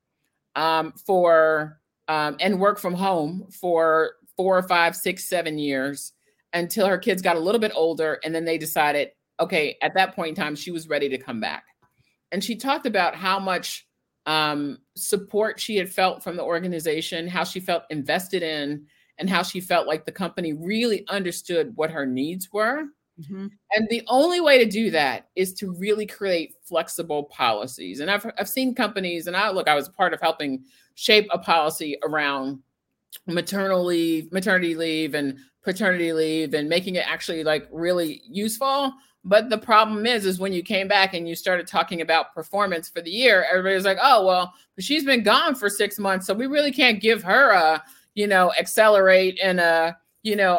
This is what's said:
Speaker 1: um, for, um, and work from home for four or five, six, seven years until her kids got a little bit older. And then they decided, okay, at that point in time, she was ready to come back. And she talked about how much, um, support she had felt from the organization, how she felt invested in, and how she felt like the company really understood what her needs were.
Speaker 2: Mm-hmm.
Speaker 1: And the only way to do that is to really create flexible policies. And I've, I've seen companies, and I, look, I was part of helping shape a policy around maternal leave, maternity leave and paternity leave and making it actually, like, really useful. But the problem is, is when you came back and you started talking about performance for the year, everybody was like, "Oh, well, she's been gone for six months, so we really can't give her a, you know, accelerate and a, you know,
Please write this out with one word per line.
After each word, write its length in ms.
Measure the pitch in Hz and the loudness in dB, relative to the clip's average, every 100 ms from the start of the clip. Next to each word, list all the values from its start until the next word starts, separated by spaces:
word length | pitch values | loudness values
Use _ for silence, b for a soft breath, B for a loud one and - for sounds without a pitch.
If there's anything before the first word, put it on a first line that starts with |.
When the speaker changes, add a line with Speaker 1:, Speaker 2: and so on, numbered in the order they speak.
| _ _ _ _ _ - | _ _ _ _ _ -2
Speaker 1:
um, 360 | 160 160 156 | 0 0 -2
for, 880 | - - 185 175 165 160 156 151 - _ _ - | -6 0 2 6 6 6 2 -4 -12 _ _ -6
um, 280 | 156 151 143 | -2 -2 -2
and 220 | 185 190 | 0 2
work 180 | 202 202 | 2 0
from 160 | 185 | -2
home 520 | 175 196 180 151 180 - | -2 -2 0 -2 -6 -12
for 680 | - 180 165 165 160 160 - _ - | -8 -2 2 2 2 0 -4 _ -4
four 200 | 190 185 | 0 2
or 60 | |
five, 340 | 185 175 170 180 | 2 2 2 0
six, 280 | 190 180 - | -4 -4 -4
seven 320 | 175 160 151 | -4 -2 -4
years 540 | 147 135 135 139 - - _ _ _ | -2 -2 -4 -6 -12 -18 _ _ _
until 320 | 175 175 226 196 | -4 -4 0 0
her 100 | 180 | 2
kids 240 | 208 185 | 0 0
got 160 | 185 170 | 0 0
a 40 | |
little 200 | 165 226 | 2 0
bit 120 | 214 | 0
older. 440 | 151 165 156 160 147 | 0 0 0 -2 -4
And 100 | 160 | -4
then 120 | 165 165 | -4 -2
they 100 | 165 | -4
decided, 540 | 151 170 147 147 135 - _ - | -2 0 2 2 -2 -8 _ -4
okay, 380 | 175 180 147 - | -2 0 -2 -2
at 100 | 156 | 0
that 200 | 190 190 | 2 0
point 160 | 196 165 | 0 -6
in 40 | |
time, 220 | 156 151 147 | -4 -6 -6
she 140 | - | -8
was 180 | 170 160 | -10 -4
ready 220 | 147 143 | -2 -2
to 80 | 131 | -4
come 220 | 127 117 | -6 -8
back. 260 | 98 76 - _ _ _ _ _ _ | -6 -8 -14 _ _ _ _ _ _
And 100 | 180 | -6
she 140 | 196 226 | -6 -4
talked 300 | 262 294 - | -4 -2 0
about 280 | 208 175 | 0 0
how 240 | - 190 196 | 0 -2 -2
much, 480 | 190 175 - - - _ _ _ | -2 -4 -4 -12 -16 _ _ _
um, 540 | - 156 151 147 143 - _ | -2 0 0 -2 -6 -10 _
support 640 | - - 202 202 202 220 - | -12 -4 -4 -2 -2 -2 -4
she 160 | - 208 | -4 -4
had 140 | 180 | -2
felt 300 | 190 185 - | 0 0 0
from 140 | - 175 | -6 -6
the 60 | |
organization, 840 | 139 165 180 170 160 156 160 175 170 | -4 -2 -4 -4 -2 -2 -4 -6 -6
how 160 | 180 | -4
she 160 | 175 185 | -4 -4
felt 220 | 185 170 - | -4 -4 -4
invested 520 | 156 139 170 185 190 | -6 -2 -2 -2 -4
in, 440 | 165 156 143 147 151 b b b | -4 -4 -6 -8 -12 b b b
and 100 | 185 | -2
how 140 | 185 | -2
she 180 | 180 185 | -2 -6
felt 260 | 185 175 139 | -2 0 0
like 200 | 156 165 | -4 -6
the 60 | |
company 420 | - 180 180 170 | -8 -8 -6 -8
really 520 | 151 170 220 233 208 - | -6 -4 -2 0 -2 -4
understood 680 | 196 180 165 - 170 139 113 | -6 -6 -8 -4 -2 -2 -2
what 140 | 156 | -4
her 160 | 160 139 | -2 -4
needs 440 | 127 147 185 - | -4 -4 -6 -8
were. 320 | 202 214 285 294 - _ - | -4 -2 -2 -8 -14 _ -20
Speaker 2:
Mm-hmm. 280 | 151 196 196 - - | -16 -12 -12 -14 -2
Speaker 1:
And 160 | 214 220 | -2 0
the 120 | 233 - | -2 0
only 320 | 254 320 349 | 2 2 2
way 160 | 320 262 | 6 6
to 140 | 226 | 6
do 200 | 196 220 | 2 0
that 360 | 160 139 117 - - | 2 0 -2 -6 -4
is 160 | 185 | -4
to 180 | 185 196 | -4 -10
really 340 | 175 196 214 202 | -6 -2 -2 -4
create 480 | - 196 175 151 - | -6 -2 -2 -2 -12
flexible 600 | - 170 170 - 165 147 | -6 -4 -2 -6 -6 -6
policies. 760 | 147 - 127 107 123 - 90 107 | -6 -2 0 0 -4 -10 -12 -8
And 100 | 156 | -4
I've, 140 | 202 220 - | -4 -4 -6
I've 100 | - | -6
seen 260 | - 262 | -2 -2
companies, 520 | 247 214 202 185 175 165 | -2 -2 -4 -6 -6 -4
and 100 | 180 | -2
I, 140 | 214 | -2
look, 180 | 190 156 | 0 2
I 60 | |
was 140 | 147 139 | 2 0
part 240 | - 180 | -2 -2
of 60 | 160 | 0
helping 440 | 165 160 147 131 - b b | -2 -2 -4 -6 -10 b b
shape 340 | - - 214 208 | -6 2 4 4
a 80 | 220 | -2
policy 600 | - 165 151 160 156 143 | 0 2 2 -2 -6 -6
around 600 | 156 151 143 139 135 135 _ _ _ _ _ - - | -4 -2 -2 -2 -4 -8 _ _ _ _ _ -14 -6
maternal 580 | 170 175 196 196 185 | -4 -4 -4 0 0
leave, 480 | 175 170 165 160 160 | 0 0 0 -2 -2
maternity 420 | 190 190 185 170 | -4 0 2 0
leave 400 | 160 165 156 156 | -2 -2 -2 -2
and 240 | 147 143 135 B _ | -2 -4 -6 B _
paternity 520 | - 185 202 180 165 | -6 -2 0 2 0
leave 400 | 160 160 160 156 | 0 0 0 -2
and 140 | 151 147 | -2 0
making 260 | 170 185 | 0 0
it 120 | 180 - | -4 -4
actually, 380 | 160 - 165 | -4 -6 -4
like, 240 | 156 151 - | -2 -2 -4
really 520 | 156 170 180 160 - - | -6 -2 0 -2 -6 -10
useful. 680 | 185 220 220 269 269 269 262 b b | -6 -4 -2 -2 0 -2 -6 b b
But 260 | 185 202 233 | 2 4 4
the 80 | 220 | -2
problem 480 | 214 214 214 214 226 | 4 4 4 2 -2
is, 200 | 240 196 | 0 0
is 140 | 185 | -2
when 120 | 190 | -2
you 100 | 180 | -4
came 260 | 175 202 196 | -2 -2 2
back 260 | 208 190 | 4 2
and 140 | 180 170 | 0 -8
you 80 | 165 | -6
started 320 | - 180 170 | -2 -2 -2
talking 320 | 185 175 170 | -2 -2 -2
about 340 | 160 160 - | 0 2 0
performance 540 | - 160 196 202 170 160 | -6 -6 -2 -2 -2 -6
for 120 | 170 | -10
the 100 | 170 | -8
year, 340 | 202 254 196 151 | 2 4 6 4
everybody 280 | 185 190 190 | 0 2 0
was 80 | |
like, 140 | 196 190 | 2 2
"Oh, 240 | 262 240 185 | 6 6 6
well, 260 | 180 180 b b - | 2 0 b b -10
she's 240 | 185 302 | -2 0
been 180 | 277 254 | 2 2
gone 320 | 202 247 330 | 4 4 4
for 140 | 262 202 | 0 -2
six 280 | - 202 - | -2 -2 -2
months, 300 | 202 185 185 | -2 -2 -2
so 80 | |
we 120 | 202 269 | -4 -2
really 260 | 294 294 | 0 0
can't 280 | 262 254 214 | 2 2 2
give 220 | 220 220 | 2 0
her 300 | 175 226 269 | 2 4 6
a, 320 | 196 160 156 - B B | 6 4 2 -2 B B
you 120 | - 208 | -4 2
know, 260 | 190 180 160 | 4 4 2
accelerate 800 | 175 - 214 208 190 185 185 185 | 0 4 6 8 8 6 4 0
and 200 | 190 185 | 0 2
a, 360 | 170 165 165 170 _ _ | 4 4 2 -2 _ _
you 100 | 220 | -2
know, 240 | 208 190 | 2 4